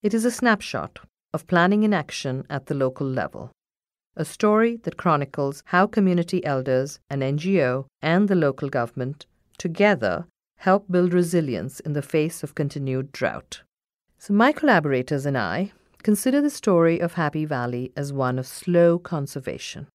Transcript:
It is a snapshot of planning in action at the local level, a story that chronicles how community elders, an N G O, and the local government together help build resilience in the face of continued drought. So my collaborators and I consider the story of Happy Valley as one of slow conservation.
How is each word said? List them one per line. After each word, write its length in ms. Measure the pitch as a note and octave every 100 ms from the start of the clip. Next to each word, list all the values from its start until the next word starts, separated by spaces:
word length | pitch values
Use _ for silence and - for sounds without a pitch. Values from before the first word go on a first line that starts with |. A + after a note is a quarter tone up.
It 120 | G#3+
is 100 | A3+
a 60 | A#3
snapshot 680 | A#3+ B3 G#3+ - A2+ D2+ - - _ _
of 120 | D#3 -
planning 360 | F3 F3+ G#3
in 100 | G#3+
action 540 | G3 D3 - C#3+ C3 -
at 180 | C#3+ C3
the 80 |
local 320 | C#3+ C3 C3 C#3
level, 460 | B2+ D#2 - - _ _ _ _ _ _ -
a 60 |
story 520 | D#3+ - G#3+ G#3+ A#3 A#3
that 120 | - -
chronicles 680 | F#3 D3+ C#3 - C#3 C#3 -
how 200 | F3 G3+
community 560 | G#3+ F#3+ F3 E3+ F#3
elders, 560 | - C#3 C3 B2+ C3+ - _
an 120 | C#3
N 140 | C3+ C#3+
G 260 | F3 G3
O, 240 | C3 B2+ C3+ _
and 280 | D3+ E3+ G#3
the 60 |
local 360 | F#3 D3+ C3+ C#3
government 560 | C#3+ A#2 - B2+ D3 - _ _ _
together 680 | F#3 E3 G3+ F#3 A2 F2 - _ _ _
help 300 | - G3 G3+
build 220 | F3+ F3+
resilience 680 | F3+ F3 F3 D3+ G#2+ A2 -
in 120 | -
the 80 | D3
face 420 | C#3 D#3+ D#3 -
of 120 | D3+
continued 580 | - C#3+ D3 C3+ C3 C#3
drought. 480 | - A2 - - - _ _ _ _ _ _
So 160 | -
my 200 | G3+ A#3+
collaborators 760 | D4+ D4+ G3 D3 C3 B2+ C#3+ C#3+
and 100 | C3+
I 360 | G2 G2+ G3 _ _ _
consider 380 | - G#3 C4 C#4
the 80 | C#4+
story 500 | - - F3 E3 E3
of 140 | E3+
Happy 320 | - D3+ D#3
Valley 480 | D#3 C#3 A#2+ B2 B2+
as 160 | - C#3+
one 280 | C#3 B2+ B2+
of 80 | B2+
slow 520 | - - F3 E3+ E3+
conservation. 880 | E3+ E3 C#3 - C#3 - - - C3+